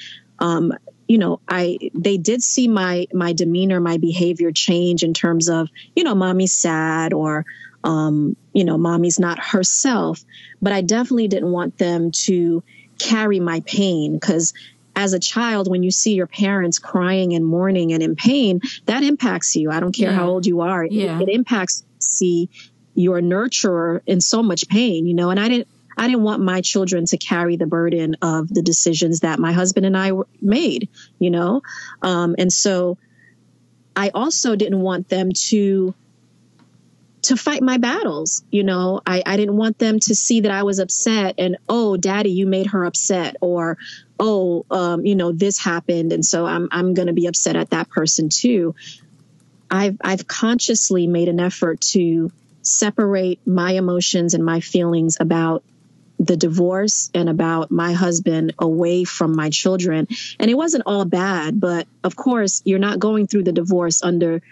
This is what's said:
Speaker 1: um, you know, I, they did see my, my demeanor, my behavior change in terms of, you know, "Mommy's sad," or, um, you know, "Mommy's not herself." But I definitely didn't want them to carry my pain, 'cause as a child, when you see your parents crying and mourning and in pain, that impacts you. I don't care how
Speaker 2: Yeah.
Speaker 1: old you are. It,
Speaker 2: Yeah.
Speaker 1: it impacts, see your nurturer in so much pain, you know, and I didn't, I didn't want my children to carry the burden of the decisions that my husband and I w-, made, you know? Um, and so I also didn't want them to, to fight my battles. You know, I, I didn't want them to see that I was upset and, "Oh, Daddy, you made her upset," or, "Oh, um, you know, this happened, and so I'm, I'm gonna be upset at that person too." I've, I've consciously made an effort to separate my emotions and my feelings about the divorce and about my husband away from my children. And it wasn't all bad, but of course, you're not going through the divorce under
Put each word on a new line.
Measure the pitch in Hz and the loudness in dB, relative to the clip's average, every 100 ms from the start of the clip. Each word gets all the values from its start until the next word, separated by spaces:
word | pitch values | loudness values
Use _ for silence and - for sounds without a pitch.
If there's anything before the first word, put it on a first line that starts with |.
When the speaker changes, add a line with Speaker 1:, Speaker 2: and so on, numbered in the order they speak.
| - - _ - | -12 -20 _ -4
Speaker 1:
um, | 170 165 170 - - - - | -2 0 0 -4 -12 -8 2
you | 226 | 2
know, | 170 156 - | 2 -2 -4
I, | 180 175 180 - | -2 -2 -4 -6
they | - 196 196 | -2 0 0
did | 165 247 | 0 0
see | - - 247 | 0 0 2
my, | 214 185 175 - | 2 0 -2 -2
my | 185 170 | -2 -2
demeanor, | 170 170 175 190 185 | 0 0 2 2 2
my | 170 170 | 0 0
behavior | 170 175 175 170 170 | 0 0 0 0 -2
change | 160 - 175 175 170 | 0 0 2 2 0
in | 165 | 0
terms | 165 175 165 165 | 0 0 2 0
of, | 165 160 - - | 0 -2 -8 -6
you | 349 330 | -2 0
know, | 196 | 2
"Mommy's | 185 185 185 | 2 2 0
sad," | - 175 160 160 160 160 | 0 0 0 0 0 0
or, | 156 156 151 160 - - - | -2 -2 -2 -6 -14 -20 -8
um, | 151 156 156 151 147 - _ | -2 0 0 0 0 -4 _
you | 202 | 0
know, | 175 160 | 2 2
"Mommy's | 170 170 175 170 | 0 2 2 2
not | 175 175 | 0 -2
herself." | - 196 180 - 269 220 165 165 - - - - | -2 0 0 0 0 0 -2 -6 -12 -20 -20 -6
But | 202 | -2
I | 202 | 0
definitely | 175 220 247 240 214 | 0 0 0 0 0
didn't | 190 170 | 0 -2
want | 175 175 - | -2 -4 -2
them | 175 170 170 | 0 0 0
to | 160 - 180 170 170 - - - - | -2 0 2 2 0 -4 -16 -18 -10
carry | - 220 214 190 | -2 0 2 0
my | 175 165 | 0 -4
pain, | - 214 196 165 151 156 | -4 0 0 0 0 -2
'cause | - 165 165 - - _ _ 196 | 0 0 -2 -4 -14 _ _ -4
as | 196 | -2
a | 185 | 0
child, | - 220 233 214 185 | -2 -2 0 0 0
when | 180 | 0
you | 180 | 0
see | - 220 | 0 0
your | 196 175 | 0 -2
parents | - 196 196 175 - | 0 0 2 0 -2
crying | - 185 180 190 180 | -2 0 2 2 2
and | 170 165 | 0 2
mourning | 170 190 190 165 | 2 2 2 2
and | 160 | 0
in | 160 165 | 0 0
pain, | 220 277 220 185 - - - | 0 2 2 0 -4 -6 -4
that | 240 | 0
impacts | 285 294 247 185 - 165 | 0 0 0 -2 -2 -2
you. | 156 | -2
I | 160 | -2
don't | 180 | -2
care | 196 185 | 0 0
how | 190 175 | 2 0
Speaker 2:
Yeah. | |
Speaker 1:
old | 185 180 | 0 0
you | 175 | 0
are. | 170 185 165 | 0 -2 -2
It, | |
Speaker 2:
Yeah. | 208 190 165 | -2 -2 -2
Speaker 1:
it | 190 | 0
impacts, | 226 254 220 185 - - _ | 0 0 -2 -2 -6 -10 _
see | - - 180 170 180 - - _ _ | -4 0 0 0 -2 -6 -20 _ _
your | - 180 180 | 0 2 2
nurturer | 175 185 247 - 214 175 170 175 - | 0 0 -2 -2 0 0 0 -2 0
in | 185 | 0
so | - 220 | 2 2
much | 226 170 - | 2 0 0
pain, | 202 247 165 170 | 2 2 0 0
you | |
know, | 170 175 | 0 2
and | 190 | 2
I | 220 | 2
didn't, | 247 - _ _ - | 0 -2 _ _ -4
I | 233 | 0
didn't | 247 | 2
want | 214 214 | 2 0
my | 190 185 | 0 0
children | 180 202 185 180 170 | 0 0 0 0 0
to | 180 | -2
carry | - 175 175 170 | -2 -2 0 0
the | 160 | 0
burden | 170 170 170 160 156 | 0 0 0 -2 -2
of | 170 160 160 | -2 -2 0
the | 185 | 0
decisions | 165 165 - 160 170 165 | 0 2 2 2 0 0
that | 165 156 | 0 0
my | 165 | 2
husband | 175 185 190 190 | 2 2 2 2
and | 190 | 2
I | 190 | 0
w-, | 190 - _ | -2 -4 _
made, | 202 233 311 139 - - - - | 0 2 2 -2 -6 -12 -20 -2
you | 175 | 0
know? | 170 175 254 - - - - | 2 2 0 -4 -12 -16 -6
Um, | 185 175 175 170 | -2 0 0 2
and | 185 | 2
so | - 208 185 180 180 _ _ _ _ _ _ _ _ _ 190 | 2 2 2 0 -2 _ _ _ _ _ _ _ _ _ -2
I | 196 | -2
also | 202 285 - 254 208 | 0 -2 0 0 0
didn't | 208 196 | 2 2
want | 185 185 185 | 0 -2 -2
them | 185 185 185 - | 0 0 -2 0
to, | 214 202 196 185 - _ _ _ _ _ _ _ _ _ _ _ _ | 2 4 2 0 -4 _ _ _ _ _ _ _ _ _ _ _ _
to | - 254 | -2 -2
fight | - 294 | -2 0
my | 254 254 | 0 2
battles. | 240 349 359 151 160 - - | 0 0 -2 -4 -4 -6 -2
You | 202 | -2
know, | 190 180 185 190 - | 0 0 0 -2 -2
I, | 180 185 | -2 0
I | 196 | 0
didn't | 208 208 | 2 2
want | 220 220 | 0 0
them | 220 220 | 0 2
to | - 202 | 2 0
see | - 233 | 2 2
that | 208 | 2
I | 196 | 0
was | 202 196 | 0 0
upset | 185 - - 220 190 - | -2 -2 0 0 0 0
and, | 180 180 - | -2 -2 -2
"Oh, | 233 220 190 | 0 0 0
Daddy, | 185 202 208 | 0 0 0
you | 180 196 | 2 2
made | 190 190 | 0 0
her | 196 | -2
upset," | 175 - - 190 160 - | -2 -2 -2 0 -2 -2
or, | 180 175 165 165 - - - - | -2 0 -2 -6 -10 -20 -12 -4
"Oh, | 220 208 185 170 - | 0 0 0 -2 -2
um, | 185 175 170 175 | -2 -2 0 0
you | 196 | 0
know, | 175 | 0
this | 165 196 196 | 0 0 0
happened, | 190 170 - 170 165 | -2 -2 -2 -2 0
and | 165 165 | 0 0
so | 170 170 | 0 0
I'm, | 170 175 | -2 -2
I'm | 170 185 180 | -2 0 0
gonna | 175 | 0
be | 170 175 | 0 0
upset | 170 175 165 | 0 -2 -2
at | 165 | -2
that | 165 - | -4 -2
person | - 160 - 156 | -2 0 0 0
too." | - 240 220 165 - - - - _ _ _ _ _ - | 0 2 2 0 -4 -12 -20 -20 _ _ _ _ _ -4
I've, | 185 196 202 | 0 0 -2
I've | - 190 - | -4 -4 -4
consciously | - 226 240 - 226 - 185 175 | -2 0 2 2 0 2 2 2
made | 170 175 | 2 2
an | 170 | 2
effort | 180 - 175 160 - | 0 0 -2 0 0
to | 196 170 165 165 - _ _ | 2 2 2 -2 -6 _ _
separate | - - 208 208 208 196 185 180 - | -4 0 0 0 0 2 0 -2 0
my | 180 180 | 0 2
emotions | 190 180 175 175 185 170 | 0 0 0 0 0 0
and | 170 | 0
my | 165 165 | 0 -2
feelings | - 180 170 170 165 - | 0 0 2 0 0 0
about | 165 165 165 165 - _ _ _ _ - | 0 0 0 -2 -6 _ _ _ _ -2
the | 165 170 | 0 2
divorce | 170 165 175 185 208 - - | 2 2 2 0 -2 -2 -2
and | 175 170 | -2 0
about | 160 165 165 156 | 0 0 -2 -2
my | 170 170 | -2 0
husband | 175 180 165 170 160 160 - | 0 0 0 0 0 -2 -2
away | 165 160 170 180 180 | -2 0 2 0 -2
from | - 160 160 | -2 0 0
my | 156 | 0
children. | 151 190 185 175 160 - 240 - - | -2 0 0 0 0 -2 -6 -10 -2
And | 220 | 0
it | 254 | 2
wasn't | 330 302 208 | 0 -2 0
all | 202 180 | -2 0
bad, | 175 190 180 156 208 | 0 0 -2 -2 -2
but | 185 170 - _ | -2 -2 -6 _
of | 185 - | -6 -4
course, | 262 240 196 - - | -2 0 0 -2 0
you're | 190 | 0
not | 202 180 | 0 0
going | 208 214 202 | 0 0 0
through | 208 | 0
the | 180 | 0
divorce | 170 175 180 170 165 | 0 0 0 0 0
under | 180 175 170 165 - | 0 0 0 -2 -6